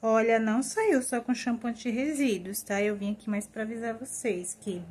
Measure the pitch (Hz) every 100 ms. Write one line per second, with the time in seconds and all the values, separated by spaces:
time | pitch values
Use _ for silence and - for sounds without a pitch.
0 | 226 220 226 226 220 220 269 - 440 294
1 | 254 240 233 247 - 226 240 233 247 226
2 | 277 294 277 196 180 208 - 202 208 208
3 | 202 208 - 208 208 - 220 233 233 226
4 | 254 - 240 180 180 - - 180 170